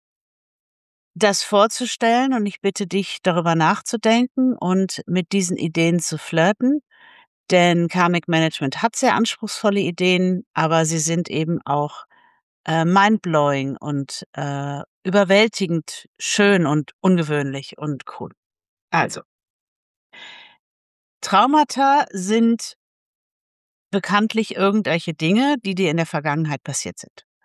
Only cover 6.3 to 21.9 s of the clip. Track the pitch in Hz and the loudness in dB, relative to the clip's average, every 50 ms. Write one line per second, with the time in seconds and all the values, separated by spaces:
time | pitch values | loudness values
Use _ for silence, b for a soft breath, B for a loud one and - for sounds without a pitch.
6.3 | 170 160 165 196 214 - 247 262 294 285 - b b b b b b b b b | 0 2 2 2 2 2 0 0 0 -2 -4 b b b b b b b b b
7.3 | b _ _ - 185 180 175 175 170 175 170 165 - 185 175 175 175 170 - 175 | b _ _ 2 4 4 6 4 4 2 0 0 2 2 2 2 2 0 0 0
8.3 | 165 160 160 160 - - 139 135 - - 220 233 - - 262 233 - - 233 - | 2 2 2 0 -2 -4 -4 -4 -4 -2 -2 -2 -2 0 0 2 2 2 0 -2
9.3 | - - 220 208 - - - 202 202 202 - 175 170 - 180 185 180 180 185 185 | -4 -8 -10 -10 -6 -2 0 0 0 0 -2 -2 -2 0 2 2 2 2 2 0
10.3 | 185 180 - _ - 156 160 156 165 165 160 156 165 160 151 165 170 180 170 - | 0 -2 -6 _ -4 -2 0 2 2 2 2 2 0 -2 -2 -2 -2 -2 -2 -2
11.3 | - 151 160 165 170 - - - 143 147 147 139 - - - b b b b b | -4 -4 -2 -2 -4 -4 -4 -4 -2 -2 -2 -4 -8 -14 -20 b b b b b
12.3 | b b b b _ _ - 165 160 165 160 170 185 196 196 214 220 - - 175 | b b b b _ _ -4 -2 0 2 2 4 4 4 4 4 2 0 0 0
13.3 | 160 151 147 143 139 139 135 139 131 - - 147 147 139 139 - - - 180 - | 2 2 2 2 2 0 -2 -4 -6 -8 -6 -6 -4 -4 -6 -8 -10 -14 -16 -14
14.3 | - - 147 143 139 139 143 143 143 143 - - _ _ - 190 185 208 196 175 | -10 -8 -8 -6 -6 -6 -6 -8 -8 -10 -12 -14 _ _ -4 0 2 2 4 4
15.3 | 196 208 220 220 - - 196 160 170 160 - - - - - _ _ - - - | 4 4 4 2 0 -4 -4 -2 -2 -4 -4 -6 -14 -18 -18 _ _ -10 -6 -2
16.3 | - 214 202 202 202 175 160 135 151 151 143 - - _ - 185 185 170 156 147 | 0 2 4 4 4 4 4 2 2 0 -2 -4 -6 _ 2 2 2 2 2 0
17.3 | 147 147 139 135 135 139 - - - - 151 151 139 127 - - - - 95 80 | -2 -2 -2 -4 -6 -8 -10 -12 -12 -10 -8 -6 -6 -8 -10 -14 -14 -14 -14 -14
18.3 | - _ _ _ _ _ _ _ _ _ _ - 170 165 123 - - - - _ | -16 _ _ _ _ _ _ _ _ _ _ -2 -2 0 0 -2 -4 -12 -16 _
19.3 | _ _ _ _ _ _ _ _ _ _ _ _ _ _ _ _ B B B B | _ _ _ _ _ _ _ _ _ _ _ _ _ _ _ _ B B B B
20.3 | B B B B B B B _ _ _ _ _ _ _ _ _ _ - - - | B B B B B B B _ _ _ _ _ _ _ _ _ _ -14 -4 2
21.3 | - 208 233 277 302 302 285 - - 254 277 269 | 4 4 4 6 4 4 2 2 0 0 2 4